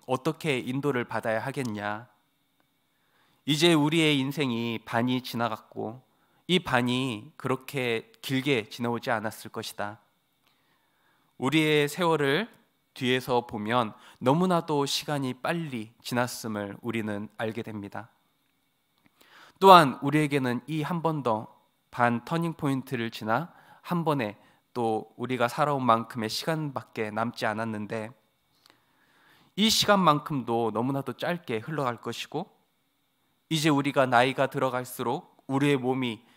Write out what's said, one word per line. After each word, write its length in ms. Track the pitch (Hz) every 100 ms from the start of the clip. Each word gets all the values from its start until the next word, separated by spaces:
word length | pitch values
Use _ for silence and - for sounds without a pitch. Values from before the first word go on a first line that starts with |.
| -
어떻게 540 | 127 165 156 160 131
인도를 440 | 120 131 143 127
받아야 360 | 113 113 117 110
하겠냐? 680 | 120 139 123 104 104 107 120 _ _ _ _ _ _ _ _ _ _ _ _ _ -
이제 280 | 151 175
우리의 460 | 160 147 165 156 147
인생이 600 | 131 143 139 117 117 113 -
반이 380 | 117 123 127
지나갔고 800 | 123 120 117 107 - 113 110 123 _ _ _ _ -
이 120 | 180
반이 720 | 175 127 123 123 135 107 131 -
그렇게 760 | 131 131 - 143 123 113 - _
길게 480 | - 131 131 131 101
지나오지 420 | - 120 117 131
않았을 400 | 113 107 - 113
것이다. 480 | 113 107 - 104 107 _ _ _ _ _ _ _ _ _ _ _ _ _ -
우리의 500 | 127 156 156 151 147
세월을 600 | 147 175 156 139 147 226 - _ _ _
뒤에서 520 | - 123 127 123 123 -
보면 480 | 113 104 123 110 - - -
너무나도 640 | 123 151 185 170 165 147 139
시간이 500 | - - 147 131 127
빨리 520 | 135 170 160 123 107 _
지났음을 760 | - 123 123 - 117 104 101 -
우리는 480 | 117 113 107 104 107 -
알게 240 | 113 110
됩니다. 460 | 113 107 98 104 110 _ _ _ _ _ _ _ _ _ _ _ _ - - -
또한 400 | 190 180 147 -
우리에게는 600 | 139 151 151 143 127 123 -
이 140 | 156
한 180 | 147 175
번 200 | 160 156
더 380 | 123 107 120 - _ _ _
반 320 | - 120 120 -
터닝 280 | 165 170
포인트를 580 | 156 147 135 123 123 117
지나 420 | - 110 117 175 - - -
한 220 | - 175
번에 340 | 160 143 107 104 - _ _
또 400 | 123 113 110 - -
우리가 300 | 120 127 120
살아온 360 | - 147 143
만큼의 460 | 127 113 113 123 110
시간밖에 840 | - - 160 151 123 - - 107
남지 340 | 107 117 - 117
않았는데, 640 | 107 113 107 104 117 110 127 _ _ _ _ _ _ _ _ _ _ _ _ _ -
이 140 | 220
시간만큼도 1000 | - - 202 175 147 147 147 113 117 117
너무나도 400 | 107 127 139 135
짧게 460 | 120 135 175 - 113
흘러갈 380 | 117 151 131 117
것이고, 520 | - 113 - 147 185 _ _ _ _ _ _ _ _ _ -
이제 200 | 160 156
우리가 360 | 143 143 139 131
나이가 420 | 120 131 131 131
들어갈수록 960 | 139 131 123 123 - 117 147 - _ -
우리의 300 | 135 147 143
몸이 460 | 123 131 127 107 -